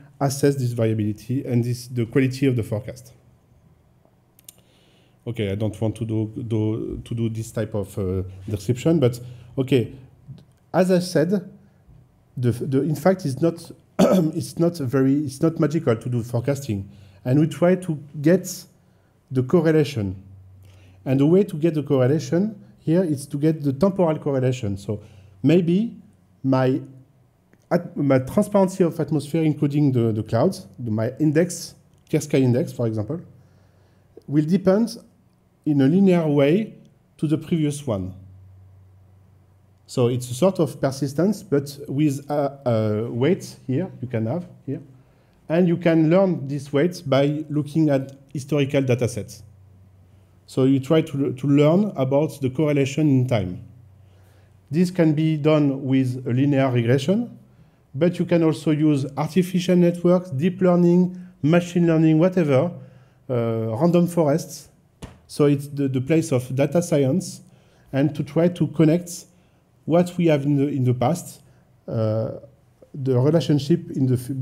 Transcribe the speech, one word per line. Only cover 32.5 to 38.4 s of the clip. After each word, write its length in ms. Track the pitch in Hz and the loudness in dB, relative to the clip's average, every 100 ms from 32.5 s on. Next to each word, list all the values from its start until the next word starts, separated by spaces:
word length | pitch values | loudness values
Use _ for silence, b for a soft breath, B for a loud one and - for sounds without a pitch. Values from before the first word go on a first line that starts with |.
| 120 160 | 2 0
for 140 | - 117 | -4 -4
example, 340 | 107 98 165 - - b b b b b b b b - | -4 -6 -8 -12 -20 b b b b b b b b -4
will 180 | 147 151 | -2 2
depend 520 | 190 185 196 226 - - _ _ _ _ _ 151 | 2 2 2 0 -4 -20 _ _ _ _ _ -2
in 160 | 143 | 2
a 60 | 135 | 4
linear 400 | 180 196 175 156 | 4 4 4 2
way 480 | 143 139 185 220 - - _ _ _ | 2 4 2 0 -10 -20 _ _ _
to 80 | 156 | -2
the 140 | 156 | -2
previous 480 | 156 170 147 143 - | -2 -2 -2 -4 -4
one. 260 | 98 92 - - - | -4 -6 -12 -20 -20